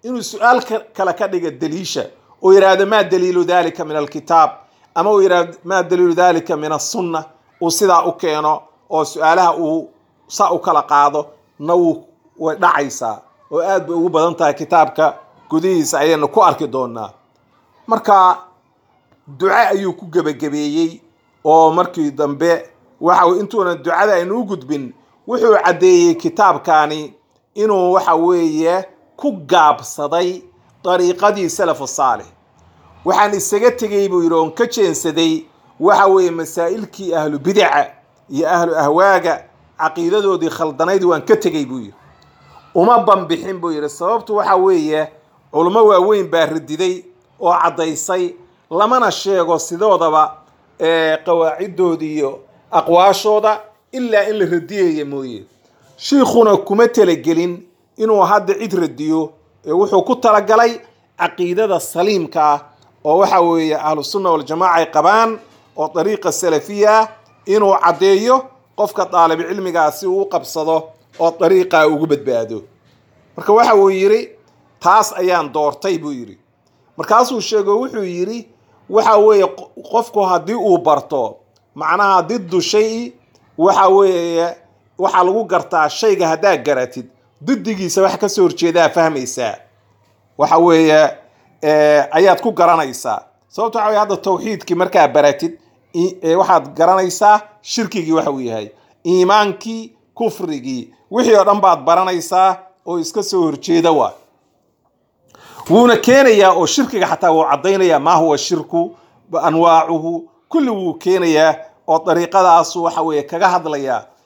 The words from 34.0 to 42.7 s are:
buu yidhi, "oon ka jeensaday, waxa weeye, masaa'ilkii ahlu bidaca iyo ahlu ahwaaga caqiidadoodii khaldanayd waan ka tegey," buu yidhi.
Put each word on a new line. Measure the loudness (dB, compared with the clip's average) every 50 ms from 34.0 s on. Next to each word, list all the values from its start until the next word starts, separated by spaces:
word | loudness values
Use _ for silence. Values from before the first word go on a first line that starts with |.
| -2 0
buu | 0 0 0
yidhi, | 2 2
"oon | 0 0 -2
ka | -2 -4 -4
jeensaday, | -4 0 -2 0 0 0 -2 -6 -6 -2 0 0 0 -2 -4 -6 _ _ _ _ _ _ _
waxa | 2 2 4 4 4 4
weeye, | 4 4 2 0
masaa'ilkii | -2 -4 -8 -8 -6 -4 -4 -4 -4 -6 -10 -14 -14 -14 -8 -6 -4
ahlu | -4 -4 -4 -6 -4
bidaca | -4 -2 0 2 2 2 2 0 -2 -2 -6 _ _ _ _ _ _ _
iyo | -6 -4 -2 0
ahlu | 0 0 0 0 0 0
ahwaaga | 0 0 2 2 4 4 4 2 0 -2 -4 -4 -8 _ _ _ _ _ _ _
caqiidadoodii | -6 -6 -4 -4 -4 -2 -2 0 0 0 -2 0 -2 -6
khaldanayd | -4 -4 -6 -6 -4 -4 -2 0 0 0 2
waan | 2 0 0
ka | 2 0 0
tegey," | 0 0 -4 -4 -4 -6
buu | -6 -8 -12
yidhi. | -12 -14 -18 _ _ _ _ _ _ _ _ _ _ _ _ -20 _ _